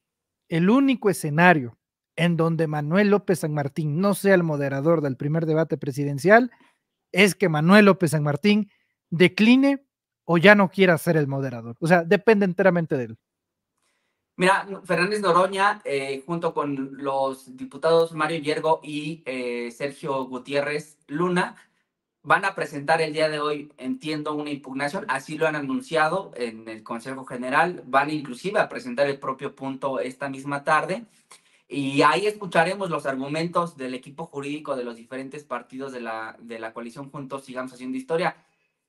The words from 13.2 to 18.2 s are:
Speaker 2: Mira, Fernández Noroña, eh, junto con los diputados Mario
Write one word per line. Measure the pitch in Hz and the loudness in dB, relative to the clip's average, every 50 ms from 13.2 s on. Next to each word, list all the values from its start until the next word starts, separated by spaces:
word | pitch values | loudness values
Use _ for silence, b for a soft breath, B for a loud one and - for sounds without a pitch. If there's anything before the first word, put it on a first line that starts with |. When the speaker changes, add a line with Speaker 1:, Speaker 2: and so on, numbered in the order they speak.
| _ _ _ _ _ _ _ _ _ _ _ _ _ _ _ _ _ _ _ _ _ _ _ | _ _ _ _ _ _ _ _ _ _ _ _ _ _ _ _ _ _ _ _ _ _ _
Speaker 2:
Mira, | - 185 185 196 196 190 202 190 - - | 0 2 2 2 2 0 -6 -12 -10 -6
Fernández | 180 175 165 180 202 214 214 | -4 -2 0 0 0 -2 0
Noroña, | 196 180 165 180 190 190 196 190 196 214 214 - - | 2 2 4 4 4 2 0 0 0 0 0 -2 -6
eh, | 131 139 139 135 135 139 135 - | -4 -4 -4 -4 -4 -8 -8 -8
junto | 170 170 170 170 165 165 | -6 -6 -4 -4 -4 -4
con | 151 147 143 139 135 131 135 135 | -4 -4 -4 -4 -6 -6 -8 -10
los | 135 139 135 135 135 135 135 131 131 - 127 - | -8 -6 -4 -2 -2 -2 -2 -4 -8 -14 -20 -18
diputados | - 131 131 - 139 147 165 165 165 165 165 | -16 -16 -16 -10 -4 0 2 4 4 2 0
Mario | 170 156 | -2 -4